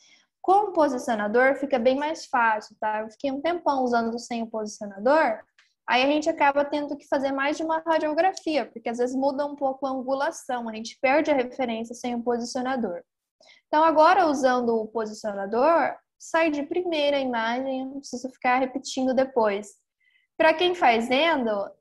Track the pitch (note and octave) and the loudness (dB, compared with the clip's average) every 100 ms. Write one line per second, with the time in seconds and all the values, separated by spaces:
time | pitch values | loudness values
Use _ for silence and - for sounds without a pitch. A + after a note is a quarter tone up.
0 | _ _ _ _ - G4 G#4 F4+ D4 B3+ | _ _ _ _ 2 2 4 2 0 0
1 | B3+ A3 G#3 A#3 C4 C#4 C#4 B3+ A#3+ C4 | -4 -4 0 4 4 2 -2 0 2 2
2 | D4 D#4+ - B3 A3+ G#3+ - - G#3+ G#3+ | -2 -6 -4 2 2 0 -4 -6 -4 -4
3 | A3+ - C#4 C4+ D#4+ F4 E4 C#4 B3+ A#3 | -6 -6 -6 -2 -2 -2 0 0 0 0
4 | A3+ A#3 - A#3 A3 A3 G#3+ - G#3 G3 | 0 -4 -6 -8 -6 -6 -8 -10 -14 -2
5 | A3+ D#4 C#4 G#3+ - _ _ _ - B3 | 2 4 2 -2 -10 _ _ _ 0 2
6 | C#4 D4+ D#4 D#4+ C#4+ C#4+ C#4+ D4+ D4 C#4+ | 2 2 0 2 2 2 0 -4 -6 -10
7 | - C#4+ C4+ C4+ C#4 D#4 D#4+ D#4+ E4 D#4+ | -4 -2 -2 -2 -2 -2 -2 -2 0 0
8 | D4+ D4+ F#4 F#4+ E4 D4 A3 - B3 A#3+ | 0 0 0 0 -2 -2 -4 -8 -6 -2
9 | B3 C4 C#4 C4+ D4 C#4+ C4+ C4+ C4+ C4 | -2 0 -2 -2 -4 -4 -4 -2 -4 -4
10 | B3+ C4+ D4+ D#4+ - B3 A#3 A3 A3+ - | -4 -2 -2 -4 -8 -6 -6 -10 -12 -2
11 | C4 D4 D#4 C#4 B3 C4 B3+ A3+ A#3 A#3+ | 2 2 2 0 -2 -4 -4 -4 -8 -8
12 | B3 A#3+ A#3 A#3+ A#3+ B3+ B3+ C4 G#3+ E3+ | -6 -4 -2 -4 -4 -6 -4 -4 -4 -6
13 | - _ _ _ _ _ _ D4+ D#4+ D4+ | -14 _ _ _ _ _ _ 2 4 6
14 | D#4+ F#4+ E4 C4+ B3+ B3 A#3 A3+ G#3+ A3+ | 6 6 4 2 2 2 2 0 -2 -6
15 | A3 G#3+ G#3+ G3+ G3 A3+ D4 E4 B3 - | -6 -8 -8 -6 -4 2 4 4 2 -4
16 | _ _ - E4 E4 D4 D4 F4 F4+ D#4 | _ _ -4 0 0 0 -4 -4 -2 0
17 | C#4+ C#4 C4 A#3 A3+ B3 C4+ C4 C4 C#4 | 2 0 0 -2 -2 -2 -4 -6 -6 -10
18 | - B3 B3+ - B3+ B3+ C4 C4+ - - | -12 -10 -10 -4 0 0 0 -4 -8 -4
19 | C4 B3+ C4 B3 A3 G3+ G#3 _ _ _ | 0 0 0 2 0 0 -8 _ _ _
20 | _ _ _ - D#4+ D#4+ F4+ F4+ C#4 A3+ | _ _ _ 2 2 4 0 4 4 4
21 | A#3+ C4 E4 D4 A3+ G3+ G3 - | 2 2 2 2 0 -2 -6 -10